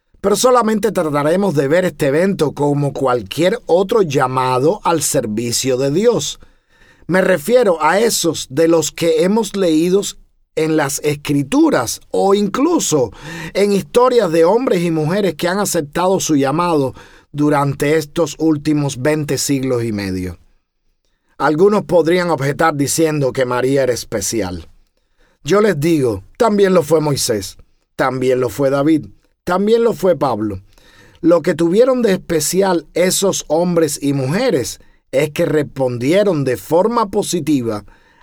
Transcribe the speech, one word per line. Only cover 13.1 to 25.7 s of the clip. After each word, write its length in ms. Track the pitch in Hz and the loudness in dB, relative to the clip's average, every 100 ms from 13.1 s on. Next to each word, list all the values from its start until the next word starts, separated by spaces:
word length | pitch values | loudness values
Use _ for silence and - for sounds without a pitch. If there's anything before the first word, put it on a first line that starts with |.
| - 151 165 165 | -6 -14 -12 -6
en 200 | - 202 | -2 0
historias 600 | 196 147 240 254 240 185 | 0 0 2 4 2 2
de 120 | 165 | 4
hombres 380 | 165 226 262 185 | 4 4 2 0
y 80 | 170 | 0
mujeres 440 | 160 151 196 190 | 0 0 0 -2
que 140 | 156 175 | -2 -2
han 100 | 196 | -2
aceptado 600 | 190 175 143 170 185 185 | -2 -4 -4 -2 0 0
su 160 | - | 0
llamado 600 | 147 135 151 175 151 131 - - - _ | 0 0 0 0 0 -2 -6 -20 -20 _
durante 680 | 147 147 147 139 139 143 160 | -2 0 2 0 -2 0 0
estos 400 | 147 170 151 - | -2 -4 -4 0
últimos 640 | 160 151 151 151 139 123 | 0 0 0 -2 -2 -2
veinte 380 | 147 156 147 135 | -2 -2 -2 -4
siglos 460 | - 139 131 123 | -2 -2 -2 -2
y 80 | 117 | -2
medio. 460 | 101 98 92 90 87 _ _ _ _ _ _ _ _ _ - | -4 -4 -4 -6 -10 _ _ _ _ _ _ _ _ _ -4
Algunos 460 | 143 151 202 208 | 0 4 4 2
podrían 460 | - 180 156 180 175 | 2 2 2 2 0
objetar 440 | 147 139 147 165 | -2 -2 0 0
diciendo 580 | 147 135 - 160 151 131 | 0 -2 0 0 0 -2
que 120 | 135 | 0
María 400 | 123 123 131 139 | -2 0 0 0
era 80 | 127 | 0
especial. 760 | 117 - 110 - 113 95 87 - _ _ _ _ _ _ _ | -2 -4 -6 -4 -4 -4 -8 -14 _ _ _ _ _ _ _
Yo 160 | 139 196 | 0 2
les 180 | 214 | 2